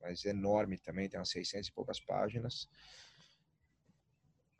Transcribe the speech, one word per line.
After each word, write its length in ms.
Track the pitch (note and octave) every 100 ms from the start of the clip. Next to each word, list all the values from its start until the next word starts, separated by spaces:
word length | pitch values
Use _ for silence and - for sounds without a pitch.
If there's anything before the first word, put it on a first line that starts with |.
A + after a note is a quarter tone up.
mas 220 | F2 F2
enorme 540 | G2+ G2+ G2 G#2 G2+ F#2
também, 320 | - F2 G2
tem 100 | F#2+
umas 120 | F#2
seiscentas 360 | F2 F2 G2+ G2+
e 60 |
poucas 260 | - G2+ G2
páginas. 720 | - F#2+ G#2 A2+ A#2+ - - - - - - - - _ _ _ _ _ _ _ _ _ _ _ _